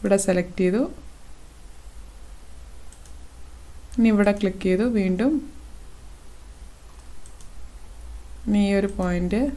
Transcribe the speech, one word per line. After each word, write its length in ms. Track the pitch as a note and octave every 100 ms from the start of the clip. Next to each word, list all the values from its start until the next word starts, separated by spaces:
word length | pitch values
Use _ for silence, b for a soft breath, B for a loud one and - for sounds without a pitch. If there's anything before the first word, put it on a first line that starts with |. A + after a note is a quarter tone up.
ഇവിടെ 160 | G#3 G3
select 340 | G3 F3+ F3 -
ചെയ്തു. 200 | F3+ G3+ E4 - - - - - - - - - - - - - - - - - - - - - - - - - - - - - - -
ഇനി 120 | A3+
ഇവിടെ 180 | G#3 G3+ G3+
click 240 | G3 F#3+ F#3+
ചെയ്തു. 180 | F#3 A#3+ A3
വീണ്ടും 340 | F#3+ F3+ B3 D#4 - - - - - - - - - - - - - - - - - - - - - - - - - - - - - - -
ഇനി 140 | G#3 G3+
ഈ 60 | G3
ഒരു 100 | G3 G3
പോയിന്റ് 420 | F#3 F3 F3+ G3+ C#4